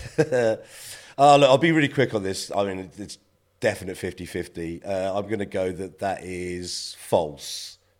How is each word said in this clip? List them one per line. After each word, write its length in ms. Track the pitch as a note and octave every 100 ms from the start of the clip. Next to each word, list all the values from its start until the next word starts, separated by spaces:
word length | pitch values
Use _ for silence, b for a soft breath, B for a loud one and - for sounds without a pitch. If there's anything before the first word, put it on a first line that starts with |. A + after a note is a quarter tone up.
| A#2+ -
<laughs> 440 | D3+ B2+ A2+ G#2+ B B B B B -
Uh, 200 | C#3+ C#3+
look, 120 | C#3
I'll 100 | C3+
be 120 | E3+
really 160 | D#3 C#3+
quick 240 | - B2
on 120 | A2
this. 260 | F#2+ F#2+ -
I 140 | G2
mean, 260 | G2+ F#2+ F#2+ -
it's 200 | G2 - _ _ _ -
definite 360 | A2+ G2 F#2 F2+
fifty 300 | F#2 - F2
fifty. 560 | F#2+ E2+ - E2 E2+
Uh, 340 | - G2 F#2+ G2
I'm 120 | G2
gonna 180 | G#2+ G2
go 240 | G2+ F#2
that 300 | F2+ F#2+ -
that 240 | G2 F2+
is 720 | F2+ F2+ F2+ F2+ F2 - - -
false, 800 | - G2+ D#2 D2 - - - - _